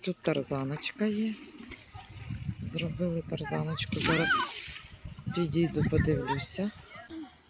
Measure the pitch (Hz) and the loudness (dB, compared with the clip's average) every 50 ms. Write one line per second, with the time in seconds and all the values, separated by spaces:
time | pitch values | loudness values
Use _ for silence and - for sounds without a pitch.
0 | - 185 180 - - 165 156 143 131 - 147 135 135 135 147 151 - - - - | -2 -4 -4 0 2 0 2 2 2 0 0 -2 -2 -2 -2 -4 -4 -6 -2 0
1 | 208 214 208 208 220 220 214 - - - - - - - - - - - - - | 0 2 2 2 0 0 -2 -4 -8 -16 -16 -16 -16 -14 -16 -16 -16 -16 -16 -16
2 | - - - - - - - - - - - - - - - 160 170 165 156 - | -16 -14 -14 -12 -8 -8 -6 -6 -4 -6 -6 -6 -6 -6 -4 -2 -2 -2 0 0
3 | 180 175 165 165 - - 160 151 156 - 160 156 156 156 160 151 - - - 156 | 0 2 2 0 -2 -2 -2 -2 -2 0 0 0 0 0 -2 -2 -2 -2 0 2
4 | - - 165 160 160 - - - - - - - - - - - - - - - | 4 4 6 6 6 6 6 4 4 2 -2 -6 -10 -10 -10 -12 -12 -14 -16 -14
5 | - - - - - - - 175 175 156 143 165 170 156 - 151 151 - 160 156 | -12 -12 -12 -10 -6 -4 0 0 2 2 4 4 4 4 4 2 2 4 6 6
6 | 151 156 156 - - - 139 139 - - - - 196 208 - - - - - - | 6 6 4 4 2 0 0 0 0 -2 -2 -2 -2 -2 -2 -6 -14 -16 -16 -16
7 | - - 330 320 302 254 - - - - | -14 -12 -10 -10 -10 -12 -14 -20 -20 -20